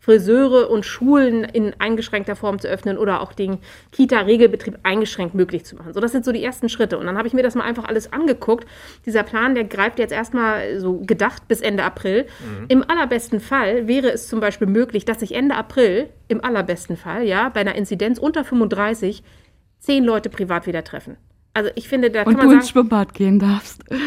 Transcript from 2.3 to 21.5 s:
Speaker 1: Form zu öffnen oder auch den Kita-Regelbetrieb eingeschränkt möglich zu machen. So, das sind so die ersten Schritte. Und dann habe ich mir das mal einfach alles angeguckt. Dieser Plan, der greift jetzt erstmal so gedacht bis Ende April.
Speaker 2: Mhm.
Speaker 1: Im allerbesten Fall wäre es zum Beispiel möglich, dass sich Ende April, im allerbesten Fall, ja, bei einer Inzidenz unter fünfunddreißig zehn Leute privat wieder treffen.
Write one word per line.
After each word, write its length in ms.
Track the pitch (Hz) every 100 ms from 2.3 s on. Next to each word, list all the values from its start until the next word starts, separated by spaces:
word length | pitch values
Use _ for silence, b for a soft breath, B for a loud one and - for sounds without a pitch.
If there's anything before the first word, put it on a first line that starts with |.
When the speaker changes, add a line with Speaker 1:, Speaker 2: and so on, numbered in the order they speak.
Speaker 1:
Form 240 | 202 208 196
zu 100 | -
öffnen 280 | 190 214 190
oder 240 | 208 185
auch 140 | -
den 240 | - 190 190 b b b
Kita-Regelbetrieb 840 | - 262 240 196 226 233 - - -
eingeschränkt 520 | 190 202 214 - 175
möglich 300 | 185 180 175 -
zu 100 | -
machen. 160 | 160
So, 80 | 196
das 120 | 233
sind 120 | 254
so 80 | 240
die 100 | 226
ersten 280 | - 247 233
Schritte. 260 | - 220 -
Und 80 |
dann 140 | 175 196
habe 100 | 226
ich 60 |
mir 80 | 254
das 120 | 254
mal 100 | 240
einfach 200 | - 233
alles 260 | 220 220 214
angeguckt. 560 | 262 320 247 - 233 - b b b
Dieser 180 | - 220
Plan, 300 | 214 226 247
der 100 | 254
greift 340 | 214 196 202 240
jetzt 140 | 220
erstmal 680 | 208 226 247 226 214 101 185
so 200 | 185 180
gedacht 460 | 190 180 208 - -
bis 120 | 220
Ende 240 | 220 202
April. 380 | - - 196 208
Speaker 2:
Mhm. 400 | 277 - 123 101 113
Speaker 1:
Im 220 | 262 254
allerbesten 500 | 339 277 240 233 220
Fall 480 | - 269 208 240 220
wäre 220 | 254 262
es 160 | - -
zum 120 | 226
Beispiel 280 | 208 - 196
möglich, 360 | 208 247 208
dass 160 | 214 220
sich 140 | 208
Ende 200 | - 277
April, 540 | - 220 - 233 185 294 - _
im 140 | 226
allerbesten 540 | 247 226 180 175 - 170
Fall, 280 | 175 180
ja, 260 | 233 190 247
bei 100 | 226
einer 140 | 196
Inzidenz 440 | - 196 185 208 240
unter 240 | 294 330
fünfunddreißig 800 | 269 247 214 202 208 220 190 214 - - _ _ _ _
zehn 240 | - 277
Leute 260 | 240 220 214
privat 360 | - 185 175 175
wieder 160 | 170
treffen. 340 | 160 - - - _ _ _